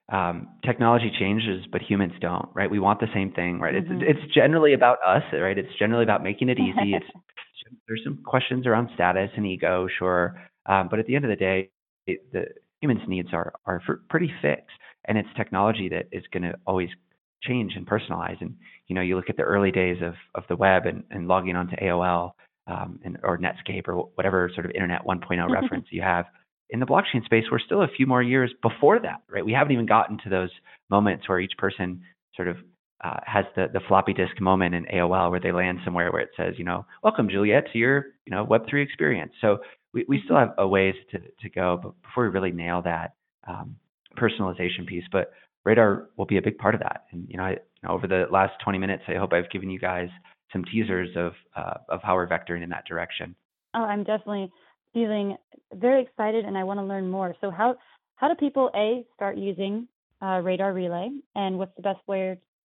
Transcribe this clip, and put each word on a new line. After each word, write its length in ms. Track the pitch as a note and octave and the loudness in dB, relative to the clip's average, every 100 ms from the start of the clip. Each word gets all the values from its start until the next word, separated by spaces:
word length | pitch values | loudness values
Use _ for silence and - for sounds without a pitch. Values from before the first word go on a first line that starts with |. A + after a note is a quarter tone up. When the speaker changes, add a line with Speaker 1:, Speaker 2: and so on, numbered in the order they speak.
| - | -4
Speaker 1:
um, 360 | G2 F2 F2 - - | -2 0 -4 -10 -6
technology 460 | - A#2+ A#2 A#2+ A#2 - | -2 2 6 6 4 0
changes, 460 | F#2+ G#2+ A2+ F#2 F#2+ | 0 0 0 -4 -4
but 100 | - | -6
humans 300 | - G2+ F#2 - | 0 2 2 -2
don't, 280 | E2+ F2+ - | -4 -4 -4
right? 160 | - G2 | -2 0
We 100 | G#2 | 2
want 200 | G2 G#2 | 4 4
the 60 | A2+ | 2
same 180 | G#2 F#2+ | -2 -2
thing, 280 | F2+ F2 F2+ | -2 -2 -2
right? 140 | E2+ | 0
Speaker 2:
Mm-hmm. 280 | E2 A#2+ F3+ | 0 -2 0
Speaker 1:
It's, 160 | - D3 | 2 2
it's 100 | - | 4
generally 380 | - C#3 D#3+ D3+ | 6 6 6 6
about 240 | C3 B2 B2 F#2 | 8 6 6 4
us, 160 | G2+ - | 4 2
right? 240 | - F#2 G2 | -2 0 0
It's 120 | F#2 - | -4 -2
generally 240 | G#2 A#2 | 2 2
about 180 | A2 G2+ | 4 2
making 260 | F#2+ G#2+ B2+ | 0 -2 0
it 100 | B2 | 2
easy. 360 | - C#3+ G2+ | 0 0 0
Speaker 2:
<laughs> 100 | G2 - - _ - - - - | -2 -4 -20 _ -20 -20 -20 -20
Speaker 1:
It's, 100 | B2 - | -18 -10
there's 140 | A2+ | -8
some 140 | B2+ D3 | -6 -8
questions 420 | - B2 - B2+ B2 | 0 2 2 0 4
around 220 | A2+ A#2 | 2 2
status 360 | - F2+ F#2 G2+ - | 2 2 2 0 -2
and 100 | G#2 | -4
ego, 400 | F#2 E2 F2+ F#2 - | 0 0 0 0 -2
sure. 420 | F#2 F2+ F2 - - _ - | 2 2 2 -2 -20 _ 0
Um, 220 | G2 F2+ | 2 2
but 80 | A2 | -2
at 80 | A2 | 0
the 80 | |
end 100 | C#3 | 0
of 40 | C3 | 0
the 80 | G2+ | 0
day, 340 | F#2+ F#2+ F#2+ _ _ _ - | 0 0 -4 _ _ _ -8
it, 260 | F#2 - | -8 -6
the 140 | F#2 F2+ - _ - | -6 -6 -10 _ -4
humans' 220 | D3+ A2+ - | 0 0 -2
needs 220 | F#2 F2 | -6 -2
are, 200 | E2 - - - | -4 -4 -8 -4
are 140 | F2+ - | -4 -2
fr-, 140 | - - | -6 -2
pretty 240 | E3 E3+ - | -2 -2 -2
fixed, 280 | D3 - - - - - | -2 -2 -6 -20 -20 -12
and 120 | - G#2+ | -2 -2
it's 100 | G2 - | -2 -6
technology 520 | - F#2+ G#2 A2 F#2 | -4 2 2 2 -2
that 180 | F2 - | -6 -6
is 140 | F#2 - | -10 -8
gonna 220 | F#2 F2 - F2+ | -6 -6 -6 -2
always 220 | F#2 F2+ - _ _ _ - | -2 -2 -8 _ _ _ -12
change 320 | C3 B2 G2+ F#2+ | -4 -4 -4 -6
and 100 | F2+ | -2
personalize. 540 | G#2+ - F2 E2+ F2+ | -2 -2 -6 -6 -8
And, 160 | F2 - - - - | -12 -12 -20 -20 -6
you 60 | |
know, 80 | F#2 | -2
you 120 | F2+ F#2 | 0 -2
look 120 | - | -2
at 60 | - | -2
the 60 | |
early 280 | - G2+ G2 | 2 4 4
days 280 | F#2 F2+ F2+ | 2 0 0
of, 120 | E2+ E2+ - | -6 -8 -12
of 100 | A2+ - | -10 -4
the 80 | F2+ | 2
web 300 | F#2+ F#2 F2+ | 4 4 2
and, 180 | - - | -6 -10
and 180 | G2 F2 | -6 2
logging 260 | F#2 F#2 | 2 2
onto 220 | F2+ F2+ F2+ | -2 -2 -2
A 100 | F#2+ | 0
O 120 | F2 | 2
L, 320 | F2+ F2 F2 - _ _ - | 2 0 -2 -10 _ _ -10
um, 320 | F#2 F#2 F2 | -8 -8 -10
and, 140 | F#2 F2+ | -12 -4
or 160 | - F2 | -2 0
Netscape 480 | F2+ - - F#2+ - | -2 -4 -8 -8 -4
or 80 | |
wh-, 220 | F2+ - - | -6 -6 -2
whatever 340 | F#2+ F#2+ F2+ | 0 2 0
sort 100 | F2+ F2 | -2 -6
of 60 | |
internet 320 | - F2+ F2 | -2 -2 -2
one 160 | - F#2 | -2 -4
point 200 | - F2 | -2 -2
oh 80 | E2+ | 0
Speaker 2:
<laughs> 40 | |
Speaker 1:
reference 340 | F#2 B3 F2 - | 0 0 -4 -8
you 120 | F2+ | -4
have. 220 | F#2 F2 F2 _ _ _ - | 0 0 -2 _ _ _ -8
In 100 | A#2 | -4
the 60 | B2+ | 2
blockchain 380 | D3+ G3+ B2 | 2 2 -2
space, 200 | - A2+ A2 | 2 2 2
we're 60 | A#2+ | -2
still 240 | - G3+ | 0 0
a 60 | E3+ - | 0 0
few 100 | C3 | 2
more 160 | B2 | 2
years 300 | B2 C3 B2+ - | 2 2 0 0
before 360 | A#2 - C#3+ A3+ | -2 4 6 6
that, 220 | A3 - - | 0 -10 -8
right? 160 | G2 | -4
We 80 | G#2 | 0
haven't 200 | B2+ D3 | 2 4
even 140 | B2 A2 | 2 4
gotten 320 | G#2+ - G#2 | 4 4 -4
to 60 | G2 | -2
those 200 | F#2 F2+ - - - - | -2 -2 -8 -20 -16 2
moments 400 | G2+ G#2 F2 - | 4 4 2 0
where 120 | F#2 | 0
each 120 | F#2+ - | 0 -2
person 420 | G2 F#2+ F2+ F2+ - _ _ - | -2 -2 -6 -6 -16 _ _ -6
sort 120 | F2+ | -6
of, 80 | F2 - _ _ _ | -6 -12 _ _ _
uh, 140 | F2 - | -8 -8
has 220 | - G#2 F#2+ - | 0 0 2 -2
the, 100 | F#2 | -2
the 80 | G2 - | -2 4
floppy 240 | G2 G2+ | 4 4
disk 280 | G2 F#2 - | 0 -2 0
moment 340 | F#2 F#2+ F2+ | 2 4 4
in 100 | F2 - | 0 -2
A 80 | F#2 | 0
O 120 | F2 | 2
L 160 | F#2 F2 | 2 2
where 100 | F2+ | 0
they 120 | F2 | 0
land 260 | F2 F2+ F2+ | 0 0 -2
somewhere 280 | F#2 F2 F2 | -4 -2 0
where 80 | F2+ | -2
it 80 | - - | -4 -4
says, 180 | F2 E2+ | -6 -6
you 60 | |
know, 200 | F2 F2 - - | -6 -6 -8 -2
"Welcome, 280 | G#3+ A3 G#2+ | 0 2 0
Juliet, 340 | G2 G#2 B2+ C#3+ | 2 4 2 2
to 60 | A#2 | 0
your, 260 | A#2+ C#3 C#3 _ - | 2 2 -2 _ -8
you 40 | |
know, 140 | F#2+ | -4
Web 240 | G#2+ A2 - | 2 2 2
three 140 | C#3+ | -2
experience." 500 | C#3 - D#3 G#2 D2+ - | -2 0 0 0 -4 0
So 200 | A2 G2+ - - _ | 2 2 -2 -20 _
we, 120 | A#2+ A#2+ | -6 -2
we 140 | C#3 | -2
still 120 | - D#3+ | 2 4
Speaker 2:
Mm-hmm. 120 | A2+ | 4
Speaker 1:
have 80 | - | 2
a 100 | G2 | 2
ways 260 | G2 F#2+ F#2+ - | 4 2 0 -8
to, 80 | F#2+ | -12
to 320 | - - G2 | -12 -16 -10
go, 280 | F2+ F2+ F2 | -2 0 0
but 100 | F#2 - | -4 -16
before 220 | - - | -8 -2
we 60 | A#2 | 0
really 220 | F#2+ F#2+ | 0 -2
nail 300 | E2+ E2+ F2 | -4 -4 -2
that, 320 | F2 E2 E2+ _ _ _ - | -2 -4 -6 _ _ _ -14
um, 280 | F#2 F#2+ - _ _ _ - | -12 -14 -16 _ _ _ 0
personalization 680 | A2+ - F#2+ F2+ F2+ F2+ F2 | 0 0 -4 -2 -4 -4 -8
piece, 180 | F2 F2 | -10 -2
but 200 | G2 - - _ _ | -2 -2 -8 _ _
Radar 440 | - A2 G#2+ G2+ - - | 4 6 6 4 -4 -8
will 100 | G2 | 0
be 120 | G2 | 0
a 40 | |
big 160 | G#2+ - | 0 0
part 160 | G2 | 0
of 60 | A2 | 2
that. 240 | - - _ | -2 -6 _
And, 140 | F2 F2+ | -16 -12
you 80 | F2+ | -8
know, 80 | |
I, 60 | F#2+ | -6
you 320 | - - _ | -6 -10 _
know, 80 | F2+ | -6
over 160 | F2+ F#2 | -4 0
the 180 | F#2 F2+ | 0 2
last 220 | F#2+ G2 - | 2 2 0
twenty 160 | - F#2+ | -4 -2
minutes, 240 | F#2+ F#2 - | -2 -4 -4
I 60 | |
hope 180 | F#2 F#2+ | -4 0
I've 180 | F2 F2+ | 0 0
given 200 | F#2+ F#2+ | -6 -8
you 80 | F#2 | -6
guys 300 | F#2 F2+ F2+ F2+ _ _ _ | -4 -4 -6 -12 _ _ _
some 120 | F#2+ | -8
teasers 460 | F2 G#2+ G2+ F#2 F2+ F2+ | -4 -2 0 -2 -2 -4
of, 160 | E2+ E2+ _ - | -6 -8 _ -12
uh, 180 | - - - | -10 -10 -8
of 120 | F2 | -6
how 120 | - | 0
we're 140 | F#2 F2 | 0 0
vectoring 340 | E2 - F2 | -4 -4 -8
in 80 | F2 | -6
that 160 | E2+ - | -10 -8
direction. 480 | E2+ E2+ - E2+ F#2+ _ _ _ | -8 -8 -10 -12 -16 _ _ _
Speaker 2:
Oh, 100 | A#3 | -6
I'm 200 | A3 G#3 | -4 -4
definitely 460 | G#3 G#3+ - G3+ F#3+ _ _ _ _ | -4 -6 -4 -8 -8 _ _ _ _
feeling 440 | A#3 A3 G#3+ G3+ - _ - - | -4 -2 -2 -4 -8 _ -20 -20
very 300 | F#3 A#3+ C4+ | -2 2 2
excited, 420 | B3+ - G#3+ A3+ | 0 -4 -2 -2
and 140 | G3+ G3 | -2 -4
I 60 | |
wanna 200 | F#3 G3+ | -4 -4
learn 240 | G3 G3 F#3 | -4 -4 -4
more. 240 | F#3+ F3+ E3+ | -4 -6 -6
So 100 | G3+ | -8
how, 260 | F3 A#3 - _ _ _ - | 0 0 -2 _ _ _ -2
how 120 | C#4+ | 0
do 60 | |
people, 360 | E4+ C#4+ C4+ B3+ | 0 0 2 0
A, 300 | G3+ G#3+ B3 A#3+ | 2 0 -2 -6
start 240 | - G3 G3+ | -6 -6 -4
using, 480 | G3 F3+ G3 G#3 A#3+ _ _ - | -6 -4 -4 -4 -8 _ _ -10
uh, 200 | F#3+ F#3 | -4 -2
Radar 300 | F3+ F#3 G3 | 0 0 -2
Relay, 380 | F#3 F3+ F3 G#3+ C#4 - | -2 -4 -4 -6 -10 -10
and 240 | - F#3+ F#3 | -6 -4 -4
what's 160 | F#3+ - | -6 -6
the 60 | |
best 180 | G3 F#3+ - | -6 -4 -4
way, 300 | F#3+ F#3+ F#3 _ _ | -4 -4 -8 _ _